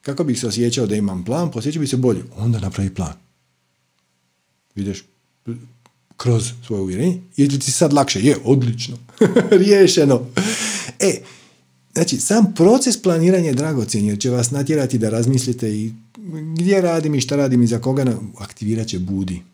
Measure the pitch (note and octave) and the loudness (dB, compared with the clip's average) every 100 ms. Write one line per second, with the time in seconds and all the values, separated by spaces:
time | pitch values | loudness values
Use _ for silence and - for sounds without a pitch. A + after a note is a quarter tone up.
0 | - C#3 D#3 A#2+ A#2+ G#2+ A#2+ A#2+ G#2+ G#2+ | -8 -4 -2 -2 -4 0 0 0 -2 0
1 | G2+ F#2 F2+ C#3+ E3+ A#2 B2+ D#3 C#3 C3 | -2 -4 -4 -4 -4 -4 -6 -4 -2 0
2 | B2+ F#2+ - - A2+ A2+ G2 - G2 - | 0 0 -6 -4 -2 0 -2 -4 -4 -4
3 | E2+ - _ _ _ _ _ _ _ _ | -8 -10 _ _ _ _ _ _ _ _
4 | _ _ _ _ _ _ _ - G2+ F#2+ | _ _ _ _ _ _ _ -8 -6 -8
5 | _ _ _ _ - A#2+ - _ _ _ | _ _ _ _ -14 -14 -14 _ _ _
6 | _ _ B2 A2+ - - - G#2+ F#2+ F#2 | _ _ 0 0 -2 -12 -8 -6 -4 -2
7 | E3+ F3+ - - C#3+ C#3 C3 - D#3+ C#3+ | -2 -2 -8 0 2 2 -2 0 2 4
8 | - - B2 C#3 G#2+ C3+ A#2+ A2+ - - | 2 2 2 2 2 2 2 -4 -8 -12
9 | - - G#3+ - F3+ F#3+ G3 G3+ F#3 - | -18 0 2 4 4 4 6 6 6 6
10 | C#3+ B2+ B2+ - G3+ A3 - - - - | 4 2 0 -4 -2 -4 -6 -8 -10 -2
11 | G3 C3+ - - _ _ _ _ _ D3+ | -2 -2 -8 -20 _ _ _ _ _ -2
12 | E3+ - - G#3+ G3+ - F3 B3 B3+ - | -2 -2 0 2 2 4 4 6 2 0
13 | F#3+ E3 E3+ F#3 D#3+ B2+ D#3 C#3 G#2+ A2 | 0 2 4 4 2 0 -2 -2 -2 0
14 | G#2 G#2 B2+ B2 A#2 C#3+ C#3+ D#3 B2+ A#2 | 0 0 -2 0 -2 -2 -2 0 0 0
15 | G#2+ A2+ A#2+ C3 B2+ A#2 A2+ G#2+ A2 A2+ | 0 0 2 0 -2 -4 -4 -4 -6 -10
16 | _ - G3+ D#3+ D#3 D#3+ F3 G3 F3 E3 | _ -18 -12 -10 -8 -2 0 2 2 0
17 | D3+ C#3+ A#2+ C#3+ C#3 B2+ A#2+ A#2+ B2 C3+ | 0 -2 -2 0 2 2 2 0 -2 0
18 | C3 G#2 G2+ - G2+ - G#2+ A2+ A2 F#2 | 0 -2 -8 -16 -20 -8 -4 -4 -4 -6
19 | F#2 F#2+ F#2 F2 - | -6 -4 -6 -8 -12